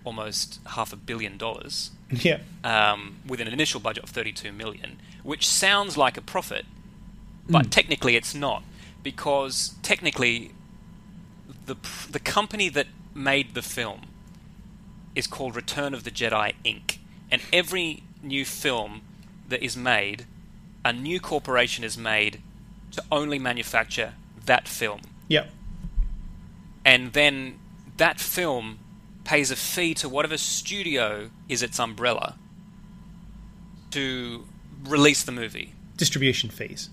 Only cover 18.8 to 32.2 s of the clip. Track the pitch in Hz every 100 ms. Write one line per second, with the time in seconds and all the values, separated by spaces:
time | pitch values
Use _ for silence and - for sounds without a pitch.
18.8 | 104 107 - - - - - 123 127 123
19.8 | 123 113 101 107 120 - - - - -
20.8 | 123 120 143 180 - 151 - 127 123 -
21.8 | 113 110 113 107 104 - - - - -
22.8 | - - - 147 147 143 127 120 113 117
23.8 | 113 - 113 - - - 110 127 - -
24.8 | 110 104 - - - 151 - - - -
25.8 | - - - - - - - - - -
26.8 | 135 127 127 143 147 139 131 - - -
27.8 | - - 165 156 - - 170 127 110 107
28.8 | - - - - - 151 131 131 - -
29.8 | 170 160 147 135 151 156 - - - 202
30.8 | 170 135 110 107 104 - - 123 120 -
31.8 | 117 110 120 113